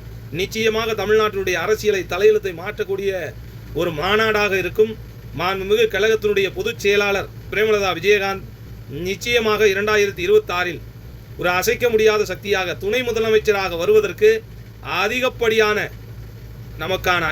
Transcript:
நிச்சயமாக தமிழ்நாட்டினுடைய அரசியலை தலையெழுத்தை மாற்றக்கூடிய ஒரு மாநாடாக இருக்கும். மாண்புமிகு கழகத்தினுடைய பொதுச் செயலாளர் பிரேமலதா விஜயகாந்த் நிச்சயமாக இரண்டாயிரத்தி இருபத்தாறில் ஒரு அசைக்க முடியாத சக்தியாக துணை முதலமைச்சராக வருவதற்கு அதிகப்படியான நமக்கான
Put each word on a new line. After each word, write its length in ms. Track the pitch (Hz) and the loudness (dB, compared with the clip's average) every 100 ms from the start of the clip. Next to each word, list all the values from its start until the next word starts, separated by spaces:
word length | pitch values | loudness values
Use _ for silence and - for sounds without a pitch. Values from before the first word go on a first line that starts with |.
| - - - 156 | -6 -16 -10 -6
நிச்சயமாக 540 | 190 220 220 220 226 208 | -4 0 0 0 0 -2
தமிழ்நாட்டினுடைய 560 | 196 220 214 196 190 175 | 2 4 4 0 -2 0
அரசியலை 400 | 180 214 208 196 165 | 0 0 0 0 -2
தலையெழுத்தை 400 | 175 214 208 190 165 | 4 4 4 0 -6
மாற்றக்கூடிய 500 | 196 208 190 196 196 185 143 - - - - 139 | -8 -6 -4 -4 -4 -4 -6 -10 -16 -16 -8 -4
ஒரு 100 | 175 151 | -2 -2
மாநாடாக 500 | 180 214 220 214 208 190 | 0 2 2 2 2 0
இருக்கும். 320 | 175 - 220 214 - - - 139 | 0 2 2 0 -14 -16 -10 -4
மாண்புமிகு 460 | 180 190 190 220 220 | -2 -2 0 2 2
கழகத்தினுடைய 600 | 190 220 220 208 196 185 | 2 2 2 2 2 0
பொதுச் 280 | 175 202 - | -2 -4 -2
செயலாளர் 440 | 202 208 202 196 - - - | 2 2 2 0 -4 -10 -6
பிரேமலதா 400 | 190 220 208 196 165 | 0 2 2 0 0
விஜயகாந்த் 480 | 196 208 196 196 - - - - - 139 180 | 2 4 2 -4 -10 -16 -16 -16 -12 -6 -6
நிச்சயமாக 580 | 196 240 240 220 208 214 | -4 0 2 2 4 4
இரண்டாயிரத்தி 560 | 190 214 214 202 180 175 | 2 2 2 2 0 4
இருபத்தாறில் 540 | 214 214 180 175 139 - - - - - - | 4 4 -2 -2 -6 -12 -18 -18 -18 -14 -4
ஒரு 100 | 175 | 0
அசைக்க 340 | 180 190 240 240 | 0 0 0 2
முடியாத 300 | 220 214 214 190 | 4 4 4 0
சக்தியாக 440 | 170 202 196 180 139 | -4 -2 -2 -2 -4
துணை 180 | 196 247 | -2 -2
முதலமைச்சராக 720 | 240 220 220 220 220 196 190 170 | 0 0 2 2 4 0 0 0
வருவதற்கு 480 | 185 214 196 170 214 220 - - - - 135 170 | 4 4 4 4 4 4 -2 -18 -18 -14 -6 -2
அதிகப்படியான 840 | 202 247 254 - 226 220 214 208 147 - - - - - - - - - | 0 0 -2 0 2 4 4 2 -2 -8 -16 -16 -16 -16 -16 -16 -14 -8
நமக்கான 400 | 160 185 185 175 156 | -4 -2 2 2 0